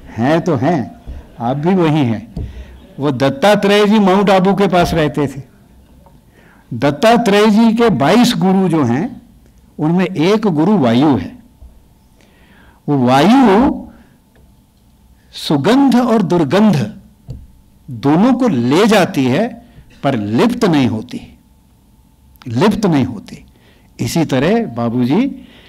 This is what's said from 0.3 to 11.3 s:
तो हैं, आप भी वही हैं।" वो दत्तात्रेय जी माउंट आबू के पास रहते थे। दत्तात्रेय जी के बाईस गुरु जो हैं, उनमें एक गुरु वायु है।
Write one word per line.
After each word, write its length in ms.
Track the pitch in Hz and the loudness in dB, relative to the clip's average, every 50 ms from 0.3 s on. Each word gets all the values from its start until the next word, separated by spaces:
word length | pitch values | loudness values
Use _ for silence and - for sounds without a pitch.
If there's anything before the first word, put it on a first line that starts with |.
| 156 170 | 0 -2
तो 140 | 160 180 160 | -2 -2 -4
हैं, 460 | 127 113 170 180 170 113 - - - - - - - - - - - | -2 -2 -2 -2 -2 -4 -8 -12 -20 -18 -18 -18 -18 -18 -20 -16 -10
आप 180 | 120 117 135 143 | -6 -6 -6 -4
भी 160 | 147 175 196 | -2 0 0
वही 320 | 185 170 156 147 160 143 | 2 2 0 0 0 0
हैं।" 280 | 120 110 101 - - - - - - - - - - - - - - - - | -2 -4 -6 -8 -12 -12 -12 -12 -12 -14 -16 -18 -18 -20 -20 -20 -20 -14 -6
वो 120 | 131 147 | -4 -4
दत्तात्रेय 760 | 139 120 135 139 135 - - 196 214 202 208 196 202 208 208 | -2 0 -2 -2 -2 0 2 2 2 2 2 2 2 2 2
जी 140 | 202 214 220 | 2 2 2
माउंट 300 | 202 185 180 196 208 190 | 2 2 2 2 2 2
आबू 240 | 196 190 180 196 196 | 2 2 2 2 0
के 140 | 165 202 190 | 0 0 0
पास 260 | 160 180 175 - 165 | 2 0 0 0 0
रहते 340 | 165 156 151 147 - 147 135 | -2 -2 -2 -2 -2 -4 -4
थे। 140 | - 143 131 - _ _ - _ - - - _ - - - - - - _ _ _ _ _ - _ _ _ _ 123 | -6 -10 -18 -18 _ _ -20 _ -20 -20 -20 _ -20 -20 -20 -20 -20 -20 _ _ _ _ _ -20 _ _ _ _ -10
दत्तात्रेय 760 | 117 120 143 143 - - 220 240 233 240 196 196 202 208 226 | -2 -2 -2 -2 2 2 2 4 4 2 2 2 2 2 4
जी 240 | 208 208 233 233 214 | 4 4 2 2 2
के 160 | 226 233 233 | 2 0 0
बाईस 440 | 185 123 131 143 185 233 247 - 240 175 | 0 0 0 2 4 4 4 2 2 0
गुरु 320 | 165 190 190 196 190 185 | 0 0 0 0 0 0
जो 140 | 160 160 147 | 0 0 0
हैं, 380 | 113 117 131 180 262 - - - _ _ _ _ _ _ _ _ _ _ - | 0 -2 -2 -4 -6 -10 -14 -20 _ _ _ _ _ _ _ _ _ _ -6
उनमें 260 | 143 156 170 180 190 | -4 -2 0 0 -2
एक 420 | 175 185 185 147 180 208 220 220 214 | -4 -2 -2 0 0 0 0 0 -2
गुरु 300 | 170 143 156 185 220 196 | -2 0 0 0 2 2
वायु 400 | 139 120 113 120 143 160 139 107 | 2 2 2 2 2 2 2 0
है। 200 | 87 - | -2 -8